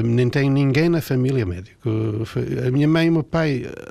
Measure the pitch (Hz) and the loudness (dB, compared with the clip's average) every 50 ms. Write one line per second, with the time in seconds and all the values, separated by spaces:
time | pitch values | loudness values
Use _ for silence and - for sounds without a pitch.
0 | 113 117 117 120 127 123 - 143 139 139 135 139 143 139 131 147 160 170 170 165 | 2 2 2 2 2 2 2 2 2 2 2 2 2 2 2 2 2 2 2 0
1 | - - 139 127 127 131 139 131 110 92 90 87 95 - - _ - 120 110 110 | 0 -2 -2 0 0 0 0 0 -2 -2 -4 -6 -10 -14 -20 _ -4 -4 -2 -2
2 | 110 110 104 107 110 - - 123 - - 135 131 123 127 127 139 147 151 160 165 | -2 -2 -2 -4 -6 -4 -4 -6 -4 -4 -4 -4 -2 0 0 2 2 2 2 2
3 | 165 165 165 160 151 - - 165 160 156 139 123 113 - - - - - | 2 2 2 0 0 -2 -2 -2 0 0 -2 -2 -4 -8 -12 -14 -12 -6